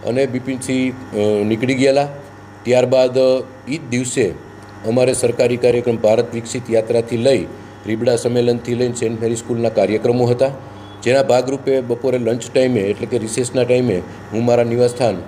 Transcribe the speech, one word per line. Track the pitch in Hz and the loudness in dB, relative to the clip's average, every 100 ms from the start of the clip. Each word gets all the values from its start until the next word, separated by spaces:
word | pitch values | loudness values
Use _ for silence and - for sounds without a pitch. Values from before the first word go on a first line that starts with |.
| - | -2
અને | 120 139 | -2 0
બિપિનસિંહ, | 127 131 127 - 131 127 | -2 -6 -8 -4 -2 -2
અ, | 127 - 107 104 104 | -4 -8 -2 2 2
નીકળી | 104 110 123 | 0 0 0
ગયેલા. | 131 135 135 143 - - - - - | 2 4 4 0 -6 -16 -20 -20 -12
ત્યારબાદ, | - 123 123 131 127 123 | 2 2 4 4 4 4
અ, | 131 131 127 - - | 2 2 -2 -14 -8
ઈ | 151 | -8
જ | 143 | -4
દિવસે | 120 127 - 104 73 - - - - 107 | -4 -2 0 0 -2 -14 -20 -20 -10 -2
અમારે | 120 127 | 2 2
સરકારી | 120 120 117 123 120 | 2 0 2 2 4
કાર્યક્રમ | 123 120 120 113 | 2 2 0 0
ભારત | 107 113 117 | 2 2 0
વિકસિત | 117 113 131 120 | -4 -8 -10 -2
યાત્રાથી | 113 110 117 113 117 | 0 2 0 0 0
લઈ, | 123 131 82 - - - 101 | 2 2 0 -12 -18 -14 -6
રીબડા | 110 123 117 | -2 0 0
સંમેલનથી | 123 120 120 120 117 | 0 0 2 0 -2
લઈને | 120 123 | -2 -2
સેન્ટ | 120 113 113 | -2 -4 -2
મેરી | 113 117 | -4 -4
સ્કૂલના | - 117 117 | -4 -2 0
કાર્યક્રમો | 110 98 107 120 120 120 | 0 0 2 0 2 2
હતા, | 120 135 139 - - - - | 2 0 -2 -16 -18 -18 -8
જેના | 117 131 | 0 2
ભાગરૂપે | 135 123 127 139 135 135 | 4 2 2 -4 0 0
બપોરે | 120 117 135 123 | 0 -2 0 0
લંચ | 113 120 - | 0 -2 -2
ટાઈમે, | 135 131 120 | 2 2 2
એટલે | 98 101 117 | 0 -2 -2
કે | 120 | -4
રિસેસના | 107 110 123 131 | -4 -4 -2 0
ટાઈમે, | 120 127 123 92 87 - - | 2 2 2 0 -4 -14 -8
હું | 104 | -2
મારા | 120 120 | 2 2
નિવાસસ્થાન | 120 117 123 120 123 92 | 2 2 2 2 0 0